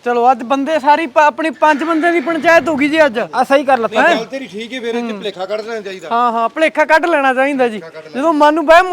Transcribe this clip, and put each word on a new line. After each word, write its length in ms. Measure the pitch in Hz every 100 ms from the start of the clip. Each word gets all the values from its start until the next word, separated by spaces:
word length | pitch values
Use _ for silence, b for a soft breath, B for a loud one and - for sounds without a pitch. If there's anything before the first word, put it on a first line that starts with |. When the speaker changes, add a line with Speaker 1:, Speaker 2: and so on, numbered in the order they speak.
| 240
Speaker 1:
ਚਲੋ, 260 | 240 240
ਅੱਜ 120 | 254
ਬੰਦੇ 360 | 240 269 269 320
ਸਾਰੀ 280 | 262 302 320
ਪ-, 100 | 320
ਆਪਣੀ 320 | 302 302 320
ਪੰਜ 340 | 262 302 294
ਬੰਦਿਆਂ 300 | 320 320 339
ਦੀ 60 | 339
ਪੰਚਾਇਤ 500 | 277 330 339 330 294
ਹੋ 60 | 294
ਗਈ 140 | 285
ਜੀ 160 | 311 302
ਅੱਜ। 140 | 226
Speaker 2:
ਆ 240 | 180 233
ਸਹੀ 200 | 254 277
ਕਰ 140 | 269 254
ਲੱਤਾ। 240 | 220 220
Speaker 1:
ਹੈਂ? 140 | 302 311
Speaker 3:
ਗੱਲ 100 | 226
ਤੇਰੀ 220 | 269 247
ਠੀਕ 260 | 190 226
ਹੈ 60 | 254
ਵੀਰੇ, 180 | 233 233
ਇਹ 60 |
'ਚ 60 | 233
Speaker 1:
ਹੂੰ। 80 | 208
Speaker 3:
ਭੁਲੇਖਾ 280 | 202 180 190
ਕੱਢ 160 | 214
ਲੈਣਾ 200 | 220 226
ਚਾਹੀਦਾ। 260 | 196 190 160
Speaker 1:
ਹਾਂ, 200 | 190 240
ਹਾਂ, 180 | 226 226
ਭੁਲੇਖਾ 360 | 294 311 302 302
ਕੱਢ 200 | 311 339
ਲੈਣਾ 280 | 311 269
ਚਾਹੀਦਾ 340 | 254 269 277 247
ਜੀ। 100 | 214
Speaker 3:
ਭੁਲੇਖਾ 220 | 165 160
ਕੱਢ 40 |
ਲੈਣਾ। 160 | 156 156
Speaker 1:
ਜਦੋਂ 140 | 311
ਮਨ 200 | 302 294
ਨੂੰ 120 | 311 302
ਵਹਿਮ, 200 | 330 370